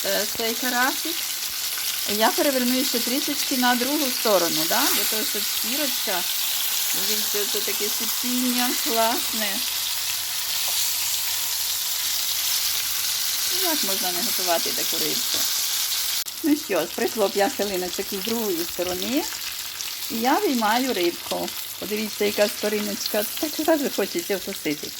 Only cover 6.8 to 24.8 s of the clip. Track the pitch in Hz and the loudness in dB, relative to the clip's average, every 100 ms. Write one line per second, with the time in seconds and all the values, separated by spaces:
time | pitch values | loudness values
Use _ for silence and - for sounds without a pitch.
6.8 | - 185 208 214 208 208 202 208 208 196 | 0 0 0 0 0 0 0 0 -2 -2
7.8 | 208 - 220 - 247 254 254 247 247 - | -2 -2 -2 -2 0 2 2 2 2 0
8.8 | - 226 226 277 - 220 208 208 - - | 0 2 2 2 -2 -2 -2 -2 -2 -2
9.8 | - - - - - - - - - - | -2 -2 -4 -4 -4 -4 -4 -2 0 0
10.8 | - - - - - - - - - - | 0 0 -2 -2 -2 -2 -2 -2 -2 -2
11.8 | - - - - - - - - - - | -2 -2 -2 -2 -2 -2 0 0 0 0
12.8 | - - - - - - - 359 370 311 | -2 -2 -2 -2 -2 0 0 2 2 2
13.8 | 196 190 185 175 226 - 180 165 170 151 | 0 0 0 0 0 0 2 2 0 -2
14.8 | 156 160 156 - - - - - - - | -2 0 0 0 0 0 0 0 -2 -2
15.8 | - - - - - - 320 302 - 185 | -2 -2 -2 -2 -4 -2 2 2 2 0
16.8 | 359 - 240 226 196 196 202 - 202 185 | 0 -2 -2 2 2 4 2 2 -2 0
17.8 | 180 - 196 196 202 226 214 165 175 - | -2 -4 -4 -4 -2 0 0 0 -2 -2
18.8 | 180 185 208 277 359 - - - - - | -2 -2 0 0 0 -6 -6 -8 -8 -8
19.8 | - - - 233 240 339 415 247 208 240 | -8 -6 -4 0 4 4 4 2 4 4
20.8 | 262 208 175 170 - 180 175 - - - | 2 2 2 0 -4 -4 -4 -6 -8 -8
21.8 | 185 214 214 - 208 208 208 - 208 214 | -4 -2 -4 0 0 4 2 2 0 0
22.8 | 208 202 - 214 214 - 311 - 311 320 | -2 -4 -2 0 -2 -2 -2 0 4 4
23.8 | 254 - 196 175 170 196 196 196 151 147 | 2 0 0 -2 0 -2 -2 -4 -2 -2